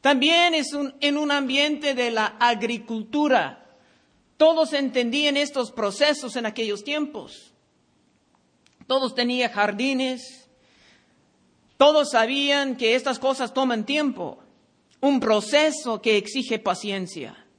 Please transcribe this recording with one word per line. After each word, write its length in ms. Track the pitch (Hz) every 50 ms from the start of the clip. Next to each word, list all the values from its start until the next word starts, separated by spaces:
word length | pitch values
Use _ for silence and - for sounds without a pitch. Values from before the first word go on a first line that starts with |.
También 500 | - 269 285 254 269 311 330 339 349 349
es 220 | 330 311 269 - 285
un, 200 | 285 285 269 277 -
en 160 | 285 285 285
un 140 | 294 302 294
ambiente 640 | 285 285 277 247 262 277 285 302 302 294 302 285 269
de 160 | 247 247 240
la 260 | 226 220 214 214 - -
agricultura. 1300 | 240 240 240 202 220 226 240 220 226 - 226 220 208 - - 294 302 294 262 220 160 139 - - - - _ _ _ _ _ _ _ _ _ _ _ _ _
Todos 360 | _ 311 320 330 320 320 311
entendían 640 | 294 277 277 262 - 254 240 233 226 294 302 294 285
estos 360 | 285 294 285 285 277 247 -
procesos 640 | - 233 214 202 196 208 285 302 294 294 269 240 -
en 80 | 254 233
aquellos 400 | 214 214 - 226 214 208 202 208
tiempos. 720 | 285 285 302 302 294 - 220 139 - - - - _ _ _ _ _ _ _ _ _ _ _ _ _ _ _ _ _ _ _ _ _ _ _ _ _ _ _ -
Todos 280 | - 254 269 262 240 262
tenían 360 | - 240 240 247 254 247 233
jardines. 960 | 233 - 208 214 208 202 254 269 269 254 262 254 262 240 - - - - - _ _ _ _ _ _ _ _ _ _ _ _ _ _ _ _ _ _ _ _ _ _ _ _ _ _
Todos 340 | _ 269 294 311 302 285 294
sabían 680 | 262 233 220 226 269 277 277 285 277 285 277 269 247
que 180 | - 247 220 233
estas 240 | 254 247 269 247 -
cosas 360 | - 269 269 269 262 220 -
toman 320 | 262 269 254 240 220 214
tiempo, 520 | - 277 302 302 277 226 202 175 143 - - - _ _ _ _ _ _ _ _ _ _ _
un 180 | - 277 285 254
proceso 840 | - 220 214 208 208 208 285 294 302 311 294 302 - 247 226 208
que 160 | - 233 214 208
exige 400 | 202 208 - 269 240 - 233 220
paciencia. 880 | - 196 185 185 - 208 196 196 185 175 - 170 127 107 - - - _ _